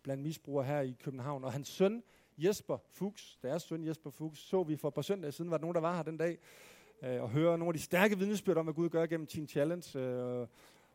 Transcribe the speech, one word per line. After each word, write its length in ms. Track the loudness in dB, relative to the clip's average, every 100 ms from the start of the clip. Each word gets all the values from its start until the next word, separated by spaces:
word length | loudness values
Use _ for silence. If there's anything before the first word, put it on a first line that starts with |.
blandt 200 | -6 -4
misbrugere 420 | -4 -6 -4 0
her 160 | 2 0
i 160 | 0 -4
København. 400 | -8 -6 -4 -4
Og 80 | -4
hans 160 | -6 -4
søn, 340 | 4 4 4 -8 _ _ 0
Jesper 400 | 0 0 -2 -6 -8
Fuchs, 460 | -6 -6 -6 -18 -10
deres 200 | -4 -4
søn 240 | -4 -6 -4
Jesper 240 | -6 -8
Fuchs, 300 | -10 -10 -10
så 220 | -2 0
vi 140 | 2 0
for 120 | -2
et 60 |
par 80 | -2
søndage 300 | -2 -2 -4
siden, 180 | -6 -2
var 60 | 0
der 60 |
nogen, 120 | 0
der 60 | 0
var 160 | 2 0
her 60 |
den 140 | -2 -2
dag, 220 | -2 -2 -12 -20 -20 -20 -20 -10
øh, 200 | -4 -2
og 80 | 0
høre 280 | 4 4 4
nogle 120 | 2
af 40 |
de 80 | -2
stærke 360 | 2 6 6 6
vidnesbyrd 380 | 0 0 2 2
om, 100 | 2
hvad 80 |
Gud 140 | 0 0
gør 180 | 2 0
gennem 200 | 0 -4
Teen 220 | -6 -4
Challenge, 500 | 0 0 0 -6 -4
øh, 480 | -2 -2 -2 -4 -6 -12 -20 -20 _